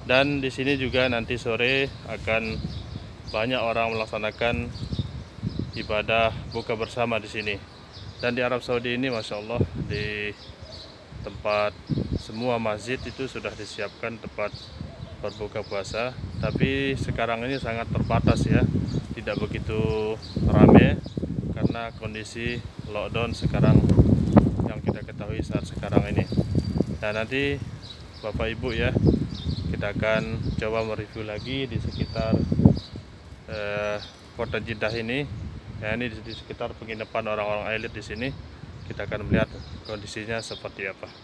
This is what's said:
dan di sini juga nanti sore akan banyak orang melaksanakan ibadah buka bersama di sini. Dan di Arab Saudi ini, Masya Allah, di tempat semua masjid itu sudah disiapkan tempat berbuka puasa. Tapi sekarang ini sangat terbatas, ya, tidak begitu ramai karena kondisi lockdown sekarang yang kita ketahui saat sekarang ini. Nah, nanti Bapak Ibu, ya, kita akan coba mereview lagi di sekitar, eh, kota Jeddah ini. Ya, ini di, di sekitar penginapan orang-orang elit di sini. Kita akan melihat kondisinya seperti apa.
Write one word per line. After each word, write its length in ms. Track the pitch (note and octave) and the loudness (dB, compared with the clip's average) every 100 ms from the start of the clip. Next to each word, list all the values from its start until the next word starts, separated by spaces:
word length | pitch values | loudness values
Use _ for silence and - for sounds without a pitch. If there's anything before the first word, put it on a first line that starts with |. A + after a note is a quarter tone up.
dan 400 | A#2+ B2+ C#3 C#3+ | 6 4 6 2
di 80 | C3+ | -2
sini 240 | C3 C3 C#3 | -2 0 0
juga 320 | C3 B2+ B2+ | 2 2 2
nanti 320 | A#2+ A2+ A#2+ | 0 -2 -4
sore 480 | A#2+ A2+ B2 C3+ C3+ - - | -2 2 2 2 0 -4 -10
akan 520 | A2 G#2+ A2+ A2 A2 - - - - - - - | -6 0 0 0 -4 -6 -8 -10 -12 -12 -14 -6
banyak 240 | A2 A#2 B2+ | -2 0 0
orang 400 | A2+ A2+ A2+ A2+ | 0 0 0 0
melaksanakan 720 | A2 A2 G#2+ - A#2 A#2+ A#2+ - - - - - - - - - - A2+ | -4 -2 -4 0 0 0 -4 -6 -6 -4 -4 -8 -12 -8 -6 -4 -6 -8
ibadah 520 | A2 G#2+ G#2 A2+ A2+ - - | -2 -2 2 4 4 0 -6
buka 240 | A#2 A#2 A2 | -6 -4 -4
bersama 400 | A2 B2+ A#2 A2 | -4 -2 0 0
di 120 | G#2 | -4
sini. 280 | A2+ G#2 G2 - - - - - - | -6 -4 -6 -10 -20 -18 -16 -16 -4
Dan 160 | B2 A#2+ | -2 0
di 80 | |
Arab 160 | B2 B2 | 0 0
Saudi 360 | B2 A#2+ A#2+ B2 | 0 -2 0 -2
ini, 120 | C3 | 0
Masya 320 | A#2 G#2+ G#2 | -2 -4 -6
Allah, 200 | G#2+ A#2 - - - | -4 -2 -2 -2 -4
di 440 | G#2 G#2+ G#2 G#2 - - - - - - - - - | -4 -4 -4 -6 -8 -16 -16 -16 -16 -18 -20 -18 -12
tempat 480 | G#2+ G2 G#2+ G#2 G#2 - - - - - | -10 -6 0 2 2 -2 -4 -2 0 -4
semua 400 | - A2 B2 A#2 | -6 -4 0 0
masjid 400 | A2+ G#2 A2 B2+ | 0 -2 -4 -6
itu 240 | B2 A2+ | -6 -8
sudah 280 | C3 A#2 G#2 G#2 | -8 -6 -8 -8
disiapkan 640 | G#2 - G2+ - A#2 A2+ | -10 -8 -8 -6 -8 -8
tempat 320 | G#2 - G#2 - - - - - - - | -10 -6 -6 -6 -14 -12 -12 -12 -14 -8
berbuka 400 | G#2+ - G#2 A2 | -8 -6 -6 -6
puasa. 480 | G2 G2+ F#2+ A2 B2 C3 - - | -4 -6 -4 -4 -4 -6 -8 -4
Tapi 640 | A2 - C3+ C3+ C#3 C3 | -2 2 2 2 0 -2
sekarang 400 | - - A2+ A2+ B2 | -2 -2 0 0 -2
ini 80 | C3+ | -2
sangat 320 | B2 A2+ A#2 | -2 -4 -2
terbatas, 560 | A2+ - A#2 - A2+ | 0 2 4 6 4
ya, 160 | A2+ A#2+ - - - - - - | 6 6 4 2 0 -2 -4 -6
tidak 240 | G#2+ G2+ | -4 -2
begitu 720 | G2+ G#2 - A2 A2 G#2+ G#2+ A2 - - | -2 -2 -2 0 2 0 -2 -4 -4 0
ramai 560 | - - - - C3 - - - - - - A2 | 6 12 12 12 10 4 -4 -6 -4 -4 -4 0
karena 320 | G#2+ A#2 A#2 - | 0 0 -4 -6
kondisi 640 | A2 G#2+ G#2 A#2 A#2+ A#2+ - - - | -8 -8 -8 -4 -4 -4 -8 -12 -8
lockdown 400 | G#2 G2+ A2+ A#2 | -6 -4 -2 -2
sekarang 480 | - - G#2 - - - - - - - - - - - | 0 0 4 8 8 8 8 8 6 8 6 6 2 -2
yang 160 | G#2+ | -2
kita 160 | - G#2+ | -4 -4
ketahui 400 | A2 - G#2 A2 | -8 -8 -6 -6
saat 240 | - G#2+ | -4 -4
sekarang 480 | - - G#2 - G2+ | -6 -6 0 2 2
ini. 160 | G#2 - - - - - - - - | 0 2 0 2 0 0 0 0 0
Nah, 160 | G#2+ G#2+ | -2 -2
nanti 400 | A2 C3 C#3+ C#3 - - - - - - | -2 0 0 -2 -6 -12 -14 -16 -16 -8
Bapak 320 | A2 G#2 A2+ | -6 -2 -2
Ibu, 160 | A2+ B2+ A2+ | -2 -2 0
ya, 160 | B2 B2+ - - - - - - - | 2 6 6 4 0 -4 -4 -4 -4
kita 180 | - G#2 - | -2 -2 0
akan 580 | A2 A2 A2 A2 - - | 2 2 2 -2 -2 -2
coba 260 | A2 A2+ A2 | 0 0 -2
mereview 380 | G#2+ G#2+ A2+ | -4 -6 -8
lagi 420 | G#2+ G#2 A#2 C3+ C3 | -8 -8 -4 -4 -2
di 140 | A2+ | -2
sekitar, 560 | A2+ - - A2+ A2 G#2+ - - - - - - - - - - - | -4 -4 -4 -2 2 2 2 8 8 8 -2 -14 -16 -18 -18 -18 -10
eh, 500 | A2 G#2 G#2 G#2 G#2 - - - - | -6 -4 -2 -2 -2 -6 -16 -16 -6
kota 240 | A2+ A2+ | -4 -4
Jeddah 320 | G#2+ A2 G#2+ | -4 -2 -2
ini. 320 | A#2 A2+ C3 C#3 - - - - - | -2 -2 -4 -4 -6 -8 -10 -12 -8
Ya, 160 | G#2+ A2+ | -4 -2
ini 160 | B2 | -4
di, 40 | G#2+ | -6
di 120 | A2+ | -12
sekitar 440 | A2 - A2+ A#2 A#2 | -12 -12 -8 -8 -8
penginapan 560 | A2+ G#2+ A2 A#2 A2 | -10 -10 -4 -4 -2
orang-orang 400 | G#2+ G#2 G#2 G2+ | -2 -2 -2 -2
elit 180 | A2 - | -4 -4
di 120 | A2 | -10
sini. 240 | G2+ G#2+ C3 - - - - - | -10 -6 -4 -6 -14 -16 -16 -14
Kita 240 | - - G#2 | -12 -8 -6
akan 200 | G#2+ G#2 | -6 0
melihat 200 | A2 A2 - - - - | 2 2 -4 -12 -14 -8
kondisinya 520 | G#2+ G2+ A2 G#2+ A2+ | -8 -8 -8 -4 -6
seperti 440 | A2 G2+ G#2 F2+ G2 | -6 -10 -10 -8 -8
apa. 200 | F#2+ A2 - | -8 -14 -16